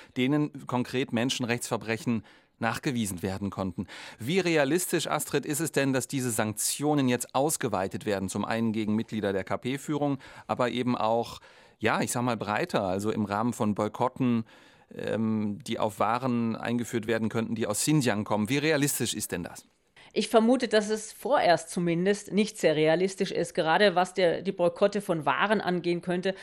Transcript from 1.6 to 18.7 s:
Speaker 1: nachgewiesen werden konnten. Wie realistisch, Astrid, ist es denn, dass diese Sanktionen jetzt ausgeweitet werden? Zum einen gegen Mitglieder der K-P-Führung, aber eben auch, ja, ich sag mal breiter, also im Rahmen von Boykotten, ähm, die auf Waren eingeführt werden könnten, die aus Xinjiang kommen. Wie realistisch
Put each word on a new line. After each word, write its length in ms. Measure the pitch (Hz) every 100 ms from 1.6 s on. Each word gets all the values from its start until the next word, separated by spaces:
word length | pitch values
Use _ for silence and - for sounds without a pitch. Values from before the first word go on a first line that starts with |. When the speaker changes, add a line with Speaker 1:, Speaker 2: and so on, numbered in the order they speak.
| - 117 101 113 123 113 - - _ -
Speaker 1:
nachgewiesen 640 | 113 - 160 120 101 92
werden 280 | 98 95 101
konnten. 360 | 90 95 90 92 - - -
Wie 220 | 113 185
realistisch, 680 | 175 156 139 170 - 170 -
Astrid, 380 | 151 - 143 139
ist 140 | 143
es 140 | 156
denn, 180 | 147 139
dass 160 | 131 -
diese 240 | 139 123
Sanktionen 800 | 110 107 107 - - 147 147 131
jetzt 260 | 120 - 127
ausgeweitet 680 | 151 - 123 98 95 98 107
werden? 240 | 98 95
Zum 160 | 101 104
einen 260 | 113 117
gegen 240 | 107 107 107
Mitglieder 380 | 113 110 101
der 100 | 95
K-P-Führung, 760 | 92 98 120 139 - 147 143 139 - - -
aber 220 | 110 123
eben 260 | 123 123 123
auch, 460 | 110 117 110 - - - - _
ja, 200 | 107 160
ich 140 | 117
sag 80 | 123
mal 160 | 123 110
breiter, 460 | 98 107 170 151
also 280 | 95 95 104
im 140 | 110 98
Rahmen 260 | 101 120
von 240 | - 107 104
Boykotten, 680 | 107 - 123 - 127 117 113 - - - - -
ähm, 640 | - 107 110 110 104 101 -
die 120 | 110
auf 200 | 107 104
Waren 560 | 107 120 131 120 117 110
eingeführt 520 | - 120 113 117 104
werden 200 | 113 110
könnten, 280 | 113 113 113
die 120 | 104
aus 120 | 104
Xinjiang 440 | - 151 123 104
kommen. 240 | 101 107 104
Wie 120 | 143
realistisch 540 | 156